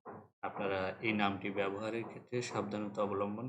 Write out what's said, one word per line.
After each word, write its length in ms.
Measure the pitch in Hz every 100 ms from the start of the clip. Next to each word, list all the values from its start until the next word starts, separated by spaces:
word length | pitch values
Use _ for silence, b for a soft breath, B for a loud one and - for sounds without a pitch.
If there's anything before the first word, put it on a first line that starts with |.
| - - - _
আপনারা 400 | 95 - 101 95 95 95
এই 120 | 113
নামটি 340 | 107 101 95 104 98
ব্যবহারের 460 | 98 98 110 117 -
ক্ষেত্রে 280 | - - 123
সাবধানতা 580 | 120 - 104 104 104 107
অবলম্বন 460 | 101 98 101 107